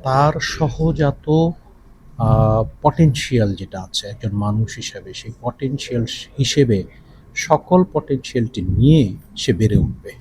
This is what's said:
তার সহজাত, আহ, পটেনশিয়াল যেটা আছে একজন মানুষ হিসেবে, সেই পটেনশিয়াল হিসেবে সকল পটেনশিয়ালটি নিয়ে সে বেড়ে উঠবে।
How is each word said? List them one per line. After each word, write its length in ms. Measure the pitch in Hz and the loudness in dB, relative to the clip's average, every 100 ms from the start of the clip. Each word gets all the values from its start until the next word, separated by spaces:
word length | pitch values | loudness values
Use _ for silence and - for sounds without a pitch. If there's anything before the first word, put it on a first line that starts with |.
তার 300 | 135 131 147 156 | 0 2 2 0
সহজাত, 1120 | - - 156 - 160 147 143 - - 156 165 175 - _ - - - - | -8 -4 -4 0 -2 2 0 -2 0 2 2 -2 -16 _ -20 -20 -20 -2
আহ, 460 | 113 110 110 110 113 - | 2 4 4 2 -2 0
পটেনশিয়াল 720 | 151 - 160 120 - 123 104 95 | 0 4 2 2 -2 0 0 -2
যেটা 260 | 95 95 | -10 -12
আছে 260 | 90 - 101 | -10 -10 -10
একজন 240 | 104 110 | -8 -6
মানুষ 440 | 101 104 107 110 - | -4 -2 -2 -2 -6
হিসেবে, 380 | - 101 - | -12 -14 -16
সেই 180 | - 113 113 | -16 -16 -10
পটেনশিয়াল 640 | 120 - 135 139 - 120 117 - - - | -10 -6 -6 -6 -6 -4 -4 -8 -14 -6
হিসেবে 460 | 131 - 131 101 90 - - - - - | -2 2 2 2 -2 -16 -20 -20 -16 -12
সকল 480 | - 156 - 180 185 | -2 -2 4 2 2
পটেনশিয়ালটি 680 | 151 151 135 - 127 113 - | -2 -4 -6 -4 -4 -4 -4
নিয়ে 540 | 92 95 139 156 107 82 - - | -4 2 6 6 4 -4 -16 -8
সে 160 | - | -4
বেড়ে 240 | 90 110 101 | 0 2 2
উঠবে। 340 | - - - - | 0 -6 -16 -20